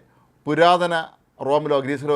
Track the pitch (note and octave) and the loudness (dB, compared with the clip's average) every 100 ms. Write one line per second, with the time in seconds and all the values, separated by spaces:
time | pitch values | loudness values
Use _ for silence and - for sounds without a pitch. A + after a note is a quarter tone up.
0 | - _ _ _ D3 D3+ E3+ F3+ F3 E3 | -12 _ _ _ -6 2 4 4 0 -4
1 | D#3+ - _ - C3+ D3 D3+ C#3+ C3 C#3+ | -6 -14 _ -10 -2 -2 0 -2 -2 -6
2 | D3 | -4